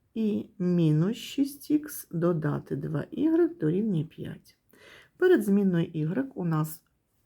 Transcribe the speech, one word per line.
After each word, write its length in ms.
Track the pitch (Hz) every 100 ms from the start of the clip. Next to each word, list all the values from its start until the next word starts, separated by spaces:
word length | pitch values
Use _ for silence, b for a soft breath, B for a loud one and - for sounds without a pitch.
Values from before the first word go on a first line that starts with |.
| _
І 320 | 226 220 214 - -
мінус 580 | 180 175 160 151 180 247
шість 540 | - - 277 - -
ікс 360 | 302 302 - -
додати 640 | 165 170 165 151 143 - 139
два 300 | 151 156 -
ігрек 460 | - 311 330 339 -
дорівнює 460 | 156 180 226 165
п'ять. 540 | 160 - - - _ _ _ B B B B -
Перед 260 | 370 320
змінною 420 | 208 196 196 170 170
ігрек 520 | 160 151 196 269 -
у 80 | 175
нас 360 | 156 156 - _ _ _ _